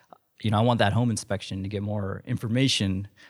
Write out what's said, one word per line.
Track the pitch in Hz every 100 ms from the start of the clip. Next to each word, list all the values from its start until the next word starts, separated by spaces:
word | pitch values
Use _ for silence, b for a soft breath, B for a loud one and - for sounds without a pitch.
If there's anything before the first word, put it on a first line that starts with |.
| B - _ _
you | 110
know, | 104
I |
want | 120 117
that | 104
home | 98 123
inspection | 104 - 98 - 95
to | 95
get | 101
more | 101 107 98 98 -
information | 120 104 120 135 - 98 95 101 _